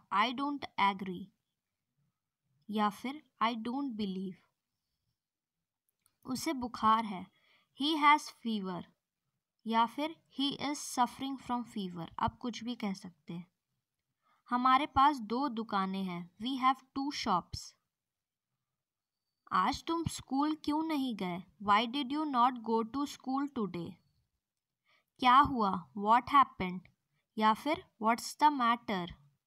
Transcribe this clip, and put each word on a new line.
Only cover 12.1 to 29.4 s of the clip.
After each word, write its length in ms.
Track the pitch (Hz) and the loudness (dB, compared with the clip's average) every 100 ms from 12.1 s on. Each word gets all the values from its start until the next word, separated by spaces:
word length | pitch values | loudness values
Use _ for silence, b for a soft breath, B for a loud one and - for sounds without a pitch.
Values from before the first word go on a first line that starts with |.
| - | -4
आप 180 | 233 - | -4 -2
कुछ 260 | 247 220 | -8 -8
भी 120 | 226 240 | -8 -6
कह 180 | 202 | -6
सकते 400 | 190 180 - - | -6 -12 -20 -14
हैं। 140 | 175 175 _ _ _ _ _ _ _ _ _ - | -14 -14 _ _ _ _ _ _ _ _ _ -4
हमारे 360 | 247 254 262 302 | 0 4 4 4
पास 320 | 269 285 277 | 6 6 4
दो 280 | 208 240 285 | -2 -2 -2
दुकानें 540 | 220 226 196 190 190 | -2 -2 -2 -2 -2
हैं, 260 | 190 175 175 - | -4 -6 -10 -8
we 100 | 233 269 | -6 2
have 220 | 254 254 _ 285 | 2 2 _ -6
two 120 | 277 - | -6 -4
shops। 460 | 233 175 - - - _ _ _ _ _ _ _ _ _ _ _ _ _ _ _ _ _ - | 0 0 -2 -14 -14 _ _ _ _ _ _ _ _ _ _ _ _ _ _ _ _ _ -4
आज 320 | 185 202 277 - | 0 0 -2 -2
तुम 180 | 330 311 | -2 -2
स्कूल 500 | - - 269 302 311 | -8 -6 -2 0 -2
क्यों 180 | - 302 | -2 -2
नहीं 320 | 320 294 262 202 | 0 -2 -2 -4
गए? 280 | 180 175 - _ | -6 -6 -10 _
Why 160 | 202 208 233 277 | 2 2 2 -2
did 180 | 254 | -2
you 100 | 294 311 | -2 0
not 320 | 254 254 247 220 | 4 2 2 0
go 80 | 226 226 277 | 0 0 -4
to 100 | 285 - | -4 -6
school 340 | 262 269 285 240 | -4 -4 -2 -4
today? 320 | 196 175 165 - _ _ _ _ _ _ _ _ _ _ _ - | -4 -4 -10 -12 _ _ _ _ _ _ _ _ _ _ _ 0
क्या 180 | 247 254 | 6 6
हुआ? 340 | 277 254 202 185 165 208 | 6 2 0 -2 -6 -6
What 260 | 208 240 | 2 2
happened? 560 | 247 285 262 - 185 185 - _ _ _ _ - | 4 4 4 0 -6 -6 -12 _ _ _ _ 2
या 160 | 214 | 2
फिर 300 | 214 285 349 - - | 2 0 -4 -6 -4
what's 320 | 214 233 - - | 0 0 -4 2
the 80 | 302 285 | 4 4
matter? 480 | 233 240 - 190 175 - _ _ | 2 2 0 -4 -4 -12 _ _